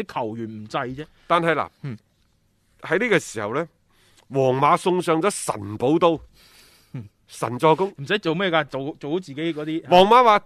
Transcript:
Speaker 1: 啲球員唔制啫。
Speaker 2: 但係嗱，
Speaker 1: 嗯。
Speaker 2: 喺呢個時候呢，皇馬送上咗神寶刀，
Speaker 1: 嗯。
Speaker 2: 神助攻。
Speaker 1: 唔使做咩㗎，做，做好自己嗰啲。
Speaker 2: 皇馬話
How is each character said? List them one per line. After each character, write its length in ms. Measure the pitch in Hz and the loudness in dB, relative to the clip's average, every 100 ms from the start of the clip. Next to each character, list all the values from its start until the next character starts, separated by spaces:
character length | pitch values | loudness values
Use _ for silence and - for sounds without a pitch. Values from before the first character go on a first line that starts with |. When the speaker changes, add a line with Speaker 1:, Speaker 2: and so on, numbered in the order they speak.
Speaker 1:
啲 120 | - | -8
球 220 | 147 113 113 | -6 -6 -8
員 260 | 110 110 | -10 -12
唔 20 | 107 | -10
制 80 | 151 | -8
啫。 280 | 127 131 151 _ - | -8 -10 -16 _ -2
Speaker 2:
但 160 | 170 | 0
係 100 | 165 | 0
嗱， 140 | 147 85 _ | 0 -4 _
Speaker 1:
嗯。 160 | 143 107 _ _ _ _ _ _ _ _ | -12 -12 _ _ _ _ _ _ _ _
Speaker 2:
喺 180 | - 165 | -4 -2
呢 100 | 240 | 2
個 100 | 170 | 0
時 220 | - 110 | -2 -8
候 120 | 104 135 | -6 -6
呢， 120 | 170 _ _ _ _ _ - | -8 _ _ _ _ _ -8
皇 80 | 135 131 131 | 0 2 4
馬 160 | 147 175 | 4 2
送 260 | 190 180 | 2 -2
上 180 | 170 160 | 0 0
咗 80 | 196 | 0
神 460 | - - 110 101 107 | -2 -6 -8 -8 -4
寶 200 | 123 165 | 0 2
刀， 180 | 175 160 - _ _ _ _ _ _ | 2 0 -6 _ _ _ _ _ _
Speaker 1:
嗯。 160 | 127 107 _ _ | -16 -16 _ _
Speaker 2:
神 320 | - 113 123 | -10 -8 0
助 160 | 156 | 2
攻。 180 | 156 196 165 | 2 0 -6
Speaker 1:
唔 80 | 139 | -6
使 100 | 208 | -4
做 120 | 165 | -2
咩 140 | 160 190 | -2 0
㗎， 120 | 160 143 | 0 -2
做， 300 | 135 139 - | -6 -10 -10
做 100 | 143 | -6
好 80 | 180 | -6
自 160 | 185 | -8
己 200 | 135 165 | -8 -8
嗰 100 | 151 | -6
啲。 240 | 156 160 - | -6 -6 4
Speaker 2:
皇 140 | 180 | 6
馬 180 | 196 240 | 8 6
話 180 | 240 208 | 6 4